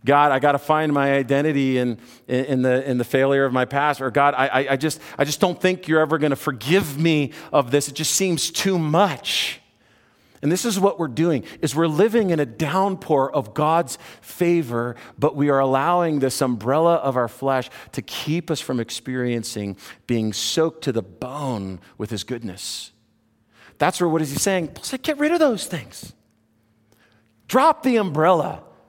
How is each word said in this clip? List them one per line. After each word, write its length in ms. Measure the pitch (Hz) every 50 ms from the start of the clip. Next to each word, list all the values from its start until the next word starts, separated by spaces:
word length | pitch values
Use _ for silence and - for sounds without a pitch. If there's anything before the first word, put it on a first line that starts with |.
| -
God, 280 | 117 139 147 147 147 135
I 60 | 135
gotta 180 | 123 147 143 139
find 340 | - - 156 156 156 151 147
my 200 | 143 139 139 139
identity 680 | 139 135 120 139 139 147 156 151 139 139 131 131 127
in, 200 | 123 123 117 107 - - - - _ -
in, 160 | 127 127 131
in 180 | 139 139 127 127
the, 260 | 131 127 131 131 139
in 80 | 127 123
the 60 | 120
failure 400 | - - 135 135 135 139 139 139
of 80 | 135 123
my 120 | 127 127
past." 360 | 120 135 143 143 151 143 -
Or, 100 | 135 131
"God, 240 | 107 147 143 143 139
I, 120 | 127 131 139
I, 240 | 104 131 139 135 139
I 40 |
just, 240 | 131 131 156 147 - - - -
I 80 | - 151
just 160 | 151 147 -
don't 200 | - 180 175 -
think 260 | - 185 185 180 180
you're 140 | 151 156 160
ever 180 | 156 143 160 156
gonna 160 | 147 151 139
forgive 640 | - - 156 139 117 107 127 165 190 196 156 139 143
me 320 | 160 165 160 151 143 123 - - - - -
of 180 | 147 131 120
this. 180 | 123 143 139 -
It 60 | 131
just 200 | 135 156 - -
seems 360 | - 190 190 175 147 - -
too 260 | - - - 196 190
much." 840 | 175 160 151 151 165 202 185 143 127 - - - - - - - - _ _ _ _ _ _ _ _ _ _ _ _ _ _ _ _ -
And 100 | 143 170
this 140 | 185 -
is 120 | 240 202 196
what 200 | 185 196 - -
we're 100 | 170 147
doing, 360 | 120 127 160 175 160 127 - - - - -
is 120 | 147 117
we're 140 | 151 165 165
living 400 | 151 147 196 226 214 240 214 185
in 100 | 170 156
a 80 | 147
downpour 880 | 123 113 - 160 143 147 190 190 202 190 - - - 156 139 135 135 -
of 220 | 151 123 - -
God's 440 | - 151 151 160 170 170 127 - - - - - -
favor, 760 | - - - - 180 170 175 170 156 117 120 117 117 120 117 - - - - -
but 160 | - 151 -
we 140 | 143 143 147
are 100 | 139 135
allowing 600 | 139 131 131 131 139 165 175 180 175 165 156 143
this 220 | 131 131 - - 143
umbrella 540 | 127 123 110 104 120 135 156 165 170 170
of 200 | 165 - 139 127
our 100 | 127 123
flesh 440 | 113 - - - 135 135 131 123 - - - - - -
to 100 | - -
keep 480 | - - - - 151 151 170 165 -
us 100 | 165 139
from 180 | - - 135 123
experiencing 1000 | 117 - - - _ - 127 127 123 123 120 117 110 - - 107 104 101 95 - - - - _ _
being 280 | - 123 117 110 110 104
soaked 500 | - - - - - 160 165 160 - -
to 80 | 147 117
the 100 | 110 92
bone 800 | 95 92 - - 123 131 147 147 135 123 107 98 95 95 92 - - _
with 140 | _ 110 104
his 120 | 113 101 -
goodness. 680 | - 127 117 113 101 87 - - - - - - - _ _ _ _ _ _ _ _ _ _ _ _ _ _ - - _ _
That's 200 | 147 165 - -
where, 100 | 180 170
what 120 | 156 160
is 100 | 156 139
he 80 | 139 -
saying? 300 | - 202 196 185 170 143
Paul 160 | - - -
said, 180 | - - 254 -
"Get 160 | - 302 277
rid 140 | 294 302 339
of 80 | 349
those 260 | 320 285 233 190 -
things. 460 | - - 156 117 - - - - - - _ _ _ _ _ _ _ _ _ _ _ _ _ _ _ _ _ _ _ _ _ _ _ _ _ _ _
Drop 340 | - 254 269 320 302 - -
the 140 | 262 247
umbrella. 680 | 226 208 185 143 147 156 175 185 165 143 - - - - - - _ _